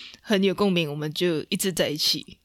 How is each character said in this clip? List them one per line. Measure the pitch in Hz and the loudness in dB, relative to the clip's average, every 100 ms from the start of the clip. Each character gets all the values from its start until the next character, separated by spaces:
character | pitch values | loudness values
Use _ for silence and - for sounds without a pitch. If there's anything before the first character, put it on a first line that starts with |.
| - - | -18 -12
很 | - 202 | 0 2
有 | 190 | 2
共 | 180 202 | 2 2
鸣， | 175 151 | 2 0
我 | 147 | -2
们 | 151 | -6
就 | 151 175 156 - | -2 0 0 -2
一 | 190 | -2
直 | 196 | -2
在 | 170 135 | 0 0
一 | 151 | 0
起。 | - - - - | -2 -2 -6 -18